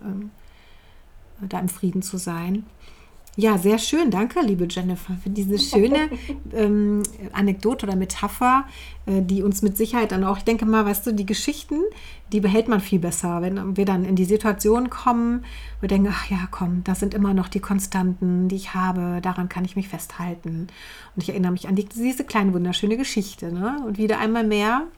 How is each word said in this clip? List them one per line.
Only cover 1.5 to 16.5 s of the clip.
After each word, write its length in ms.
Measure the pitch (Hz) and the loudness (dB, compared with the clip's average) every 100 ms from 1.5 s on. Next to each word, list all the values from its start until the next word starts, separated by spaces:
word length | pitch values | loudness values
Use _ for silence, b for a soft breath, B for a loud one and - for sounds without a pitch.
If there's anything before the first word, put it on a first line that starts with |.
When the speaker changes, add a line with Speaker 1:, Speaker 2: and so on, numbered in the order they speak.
| 185 | -4
Speaker 1:
im 100 | 185 | -4
Frieden 320 | - 185 185 | -2 -2 -2
zu 160 | 185 185 | -4 -6
sein. 480 | 180 165 175 202 214 - b b b b b - | -6 -4 -2 -4 -4 -16 b b b b b 2
Ja, 200 | 220 196 | 4 6
sehr 200 | 196 226 | 4 4
schön. 320 | - 302 311 | 2 2 4
Danke, 300 | 185 240 - | 2 2 2
liebe 260 | 247 185 175 | 2 2 0
Jennifer, 460 | 180 180 175 - 180 | 0 -2 -2 -6 -6
für 60 | 190 | -4
diese 280 | 202 196 202 | -2 0 0
schöne, 500 | - 214 226 285 311 247 B | 4 4 6 4 2 -4 B
Speaker 2:
<laughs> 240 | 277 - | -10 -6
Speaker 1:
ähm, 500 | 226 208 208 208 208 196 - 196 | 0 2 4 2 0 -2 -6 -8
Anekdote 540 | - 202 196 214 262 202 | 0 0 2 0 0 -2
oder 100 | 190 | 0
Metapher, 680 | 185 - 208 - 247 262 269 B B B - | -2 -2 -4 2 4 4 2 B B B 0
äh, 160 | 190 | 0
die 220 | 180 196 | 2 2
uns 180 | 202 196 | 2 2
mit 160 | 208 196 | 2 2
Sicherheit 340 | 220 247 214 | 0 2 0
dann 140 | 190 190 | 0 0
auch, 120 | 196 | 0
ich 60 | |
denke 220 | - 226 220 | 0 2 4
mal, 200 | 220 208 | 4 4
weißt 220 | 202 240 | 0 0
du, 60 | |
die 120 | 214 196 | -2 0
Geschichten, 520 | 208 - 302 - 302 415 B B B - | -2 -2 -4 -4 -2 -2 B B B -2
die 80 | 208 | 2
behält 260 | 196 214 226 | 4 4 4
man 140 | 208 | 2
viel 180 | 196 190 | 2 0
besser, 420 | 170 - 175 170 | 0 -2 -2 -2
wenn 360 | 180 196 190 196 | -2 -2 -2 0
wir 80 | 196 | 2
dann 180 | 185 | 2
in 140 | 185 185 | 2 2
die 80 | 185 | 4
Situation 640 | 214 220 196 214 233 247 | 2 2 2 2 2 2
kommen, 560 | - 247 233 233 240 B B B B | -2 0 2 2 -2 B B B B
wo 60 | |
wir 60 | 196 | 0
denken, 200 | 196 202 | 2 2
„Ach 180 | 180 - | 0 -2
ja, 180 | 190 180 | -4 -4